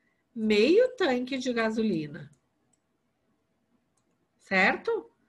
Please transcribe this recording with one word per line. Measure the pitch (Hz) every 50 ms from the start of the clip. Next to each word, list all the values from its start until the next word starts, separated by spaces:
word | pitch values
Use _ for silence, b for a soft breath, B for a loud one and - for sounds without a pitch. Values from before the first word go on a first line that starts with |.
| _ _ _ _ _ _ _
meio | 233 220 214 214 208 214 269 349 427 508 508 -
tanque | - 381 294 254 247 254 254 277 262
de | 247 262 240
gasolina. | 233 226 220 220 254 277 220 190 156 151 147 143 - 147 - - _ _ _ _ _ _ _ _ _ _ _ _ _ _ _ _ _ _ _ _ _ _ _ _ _ _ _ _ _ _ _ _ _ _ _ _ _ _ _ _ _
Certo? | _ _ 196 185 185 226 294 359 - - 466 415 - - _ _ _